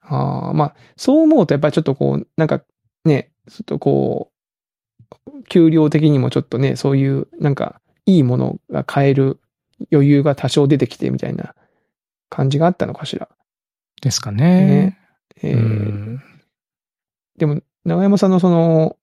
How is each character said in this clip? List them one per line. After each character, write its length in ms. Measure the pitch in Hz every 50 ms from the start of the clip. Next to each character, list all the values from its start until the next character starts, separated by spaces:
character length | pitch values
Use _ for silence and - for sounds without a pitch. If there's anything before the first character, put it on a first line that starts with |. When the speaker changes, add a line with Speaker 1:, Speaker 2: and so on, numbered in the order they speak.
Speaker 1:
あ 480 | _ - 147 135 135 135 135 131 131 139
あ、 40 | 143
ま 120 | 156 151
あ、 100 | 147 _ _ - _ _
そ 220 | _ - - 269 311
う 40 | 320
思 200 | 311 311 285 185
う 40 |
と 60 | 143 143
や 40 |
っ 40 | 143
ぱ 80 | 156 151
り 40 | -
ち 40 |
ょ 40 | 170
っ 20 | 156
と 120 | - 135
こ 240 | - 139 139 135 143
う、 60 | - _ _
な 80 | - 156
ん 20 |
か 140 | 151 143 139 _ _ _ _ _ _ _ _ _
ね、 260 | 160 147 135 - _ _ _ _ -
ち 120 | _ -
ょ 0 |
っ 40 | 220
と 140 | - - 147
こ 500 | - 143 139 139 135 127 - - - _
う、 40 | _ _ _ _ _ _ _ _ _ _ _ _ _ _ - _ - _ _ - 294 285 240 _
給 200 | - 185 165 160
料 200 | 160 160 156 151
的 200 | - 151 156 151
に 100 | 147 135
も 100 | 123 127
ち 80 | -
ょ 20 | 135
っ 20 | -
と 140 | _ -
ね、 180 | 120 135 135 131
そ 160 | 127 - 143
う 60 | 139
い 100 | 139 135
う 200 | 135 135 139 - _ _ -
な 120 | 156 147
ん 40 | 139
か 260 | - - - - _ _ _ _ _ _
い 140 | - 190 170
い 40 | 135
も 140 | 123 123
の 220 | 127 127 123 - - _ _
が 140 | - 139 135
買 260 | - - 143 139 139
え 40 | 139
る 260 | 139 135 135 - _ _ _ _ _ _ _ _ _ - _
余 160 | - 147 139
裕 160 | 143 147 143 139
が 120 | 151 139
多 140 | - - 135
少 180 | - 151 143
出 100 | 139 151
て 100 | 135 139
き 100 | 117 -
て 120 | - - -
み 100 | - -
た 100 | - -
い 60 | -
な 200 | - - - - _ _ _ _ _ _ _ _ _ _ _ _ _ _ _
感 200 | - - 139 135
じ 100 | 143 143
が 80 | 165
あ 20 | 175
っ 80 | 185
た 80 | _ -
の 80 | - -
か 120 | - 156
し 120 | - -
ら。 120 | - - _ _ _ _ _ _ _ _ _ _ _ _ _ _ _
Speaker 2:
で 100 | - 135
す 80 | - -
か 120 | - 110
ね。 340 | 101 104 139 175 180 185 190
Speaker 1:
ね。 340 | - 190 190 190 190 190 _ _ _ _ _ _ _ _ _
え 120 | - - -
ー、 40 |
Speaker 2:
う 20 | 120
ん。 640 | 117 110 110 107 104 104 104 101 104 110 117 135 - _ _ _ _ _ _ _ _ _ _ _ _ _ _ _ _ _ _ _ _ _ _
Speaker 1:
で 80 | - 165
も、 160 | 151 147 - _ _ _ _ _
長 180 | 170 165 175 190
山 140 | 202 202
さ 100 | 190 -
ん 40 | 190
の 80 | 190 180
そ 100 | 175 185
の 480 | 175 165 165 165 160 160 156 - - _